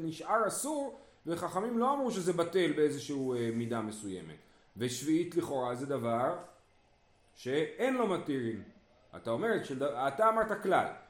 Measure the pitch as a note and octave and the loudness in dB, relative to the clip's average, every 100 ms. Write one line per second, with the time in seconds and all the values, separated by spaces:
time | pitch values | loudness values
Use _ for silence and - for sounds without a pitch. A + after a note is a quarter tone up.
0 | E3 D#3 D#3+ A3 G#3 - C4+ D4+ C#4 - | -4 -6 0 2 2 0 -2 -2 -4 -8
1 | - _ - E3+ F3 F3+ A3+ A#3 B3+ C#4+ | -18 _ -6 -4 -2 -2 0 2 2 2
2 | B3+ F#3+ F3 E3 E3+ F#3+ E3 D3+ D3+ C#3 | 0 0 0 2 2 4 4 4 2 2
3 | - C#3 C3 B2 A#2 A2+ A2+ A2+ G#2+ G#2 | -4 -2 0 0 0 0 0 -2 -2 -6
4 | G#2 F2+ D#2+ D2+ - - _ G2 B2 B2 | -8 -8 -10 -16 -20 -20 _ -4 -4 -2
5 | C#3+ D#3+ F3 E3+ - C#3 B2 A#2+ C#3 C3+ | 0 2 2 -2 0 0 -2 -2 -2 -2
6 | A#2 A#2 C3+ F3+ - - _ _ _ _ | 0 2 2 -2 -8 -20 _ _ _ _
7 | _ _ _ - B2 C#3+ D3+ - B3 B3+ | _ _ _ -10 -2 0 0 0 0 2
8 | G#3+ F3 - C3+ A#2 G#2 F#2 - _ _ | 2 0 0 -2 -2 -4 -10 -20 _ _
9 | _ F2+ A#2 A#2+ A3+ G3+ - C3 C#3+ B2+ | _ -10 -4 0 2 0 -2 -2 -2 0
10 | C#3 - A3 A3+ A3 G3+ G3 D#3 G2 - | 0 4 4 4 2 0 2 2 2 -4